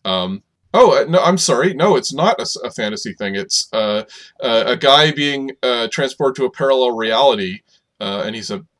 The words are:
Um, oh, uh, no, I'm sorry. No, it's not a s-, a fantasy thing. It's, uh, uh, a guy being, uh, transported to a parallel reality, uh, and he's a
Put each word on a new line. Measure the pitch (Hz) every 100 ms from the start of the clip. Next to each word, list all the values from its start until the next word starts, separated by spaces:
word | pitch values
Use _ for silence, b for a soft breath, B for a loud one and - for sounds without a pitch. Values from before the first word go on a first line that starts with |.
Um, | 95 185 185 101 - _ _
oh, | 208 233 135
uh, | -
no, | 180
I'm | 170 185
sorry. | - 123 175
No, | 147 165
it's | 143 -
not | 139 190 -
a |
s-, | - -
a | 113
fantasy | - 107 104 113
thing. | 101 101 98
It's, | 98 - -
uh, | 113 107 104 - B B -
uh, | 127 113 120
a | 120
guy | 143 143 156
being, | 147 143 139 135 131
uh, | 127 120 113
transported | - 135 - 139
to | 131 123
a |
parallel | - 135 131 123 113
reality, | 110 113 139 107 92 101 _ _ _ _
uh, | 98 101 107
and |
he's | 110 98
a | 101 -